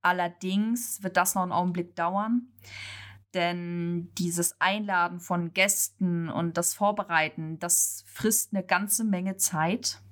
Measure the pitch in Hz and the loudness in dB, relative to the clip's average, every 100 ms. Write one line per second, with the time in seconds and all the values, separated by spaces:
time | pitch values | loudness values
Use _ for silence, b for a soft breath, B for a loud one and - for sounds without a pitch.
0 | 175 180 175 175 185 196 220 240 240 - | 2 2 0 -2 -2 0 2 -2 -4 -6
1 | 196 180 185 196 180 135 180 175 175 - | 0 2 2 2 0 0 0 -2 -4 -2
2 | 170 196 214 240 247 - B B B B | -2 0 0 0 -2 -20 B B B B
3 | B B _ 185 175 175 175 175 170 175 | B B _ 0 0 0 -4 -2 0 -2
4 | 175 - 175 175 170 - 185 202 208 180 | -4 -4 -2 0 -2 2 2 2 0 2
5 | 175 175 - 175 170 185 196 - - _ | 0 -2 -2 -2 0 2 2 2 -2 _
6 | 185 170 165 - 170 170 170 - 208 208 | 0 0 -2 -2 0 0 -2 2 0 0
7 | 180 165 156 160 160 160 175 - - - | 0 2 0 -2 -8 -6 0 2 2 -2
8 | - - 214 220 - 196 185 185 202 - | -14 -2 0 0 0 -4 2 0 2 0
9 | 226 185 185 190 - 160 160 233 - - | 2 0 0 -2 0 2 2 0 -2 -6
10 | - | -16